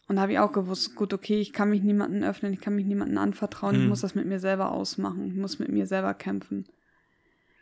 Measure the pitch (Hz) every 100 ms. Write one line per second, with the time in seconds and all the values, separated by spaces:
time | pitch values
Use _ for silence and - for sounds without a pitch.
0 | - 196 196 196 202 202 185 185 - -
1 | 202 196 - 208 202 - 208 208 202 202
2 | - 202 202 196 202 190 - 208 196 202
3 | 202 202 202 196 208 - 202 202 160 202
4 | 190 202 185 190 190 190 190 - 190 -
5 | 196 180 196 185 196 185 - 202 190 190
6 | 190 196 190 196 - 196 190 _ _ _
7 | _ _ _ _ _ _